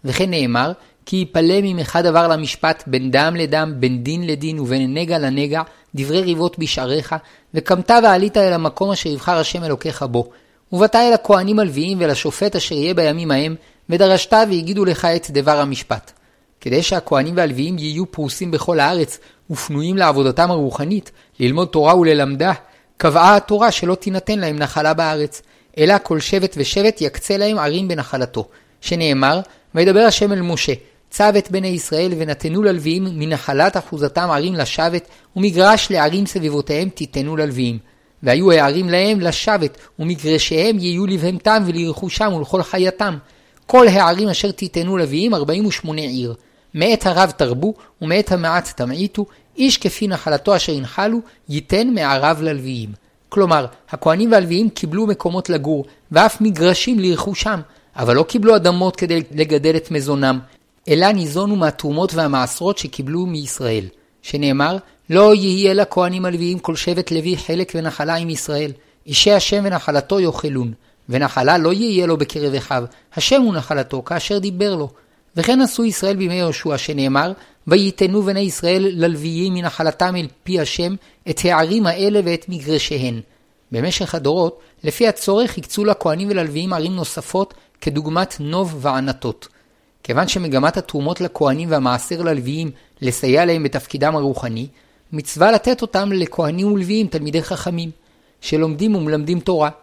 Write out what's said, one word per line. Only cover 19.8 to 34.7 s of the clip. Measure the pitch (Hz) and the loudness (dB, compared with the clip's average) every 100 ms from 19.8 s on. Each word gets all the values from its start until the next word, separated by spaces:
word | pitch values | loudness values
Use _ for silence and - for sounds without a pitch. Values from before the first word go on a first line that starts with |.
| 160 190 | -2 2
לעבודתם | 175 139 135 123 175 | 2 4 2 2 2
הרוחנית, | 170 139 - 147 202 - - _ _ | 2 -2 -4 -2 -4 -4 -20 _ _
ללמוד | 123 143 180 | 0 0 0
תורה | 160 151 180 | 2 4 6
וללמדה, | 165 151 139 135 175 170 - _ _ _ | 6 4 2 0 -2 -2 -8 _ _ _
קבעה | 165 147 175 208 | 2 6 8 6
התורה | - 208 226 | 4 2 2
שלא | - 175 185 | 2 -2 -2
תינתן | - 190 185 214 | -2 -4 -2 -2
להם | 170 151 | -2 -2
נחלה | 143 - 151 | -2 0 0
בארץ, | 160 160 156 147 - _ _ _ - | 2 0 -2 -4 -6 _ _ _ 2
אלא | 156 202 | 4 4
כל | - 160 | 2 -2
שבט | - 196 185 147 | 0 0 0 -2
ושבט | 135 196 208 220 | -2 2 2 2
יקצה | 147 - - 196 | -4 -4 -4 0
להם | 208 214 | 0 0
ערים | 147 165 190 | -2 -2 -2
בנחלתו. | 165 127 135 123 - 104 _ _ _ | -4 -4 -6 -4 -6 -10 _ _ _
שנאמר, | - 175 165 135 135 165 196 - _ 165 | -6 -2 0 2 2 0 -4 -18 _ 2
"וידבר | 180 190 | 4 6
השם | 226 - 202 | 6 4 0
אל | 202 | 0
משה, | 175 165 - 127 - _ _ | -2 -2 -2 -4 -8 _ _
צב | - 208 202 | 2 4 4
את | 196 | 0
בני | 190 190 | -4 -2
ישראל | 180 - 156 180 170 | -4 -4 -2 -2 -2
ונתנו | 160 143 160 175 | -4 -4 -4 0
ללוויים | 208 180 151 170 | 2 2 0 -2
מנחלת | 190 160 156 151 - 139 180 190 | -2 -4 -2 -2 -2 2 2 2
אחוזתם | - 156 143 - 175 | -6 -4 -2 -2 0
ערים | 147 170 | 0 0
לשבת, | 175 139 | -2 -4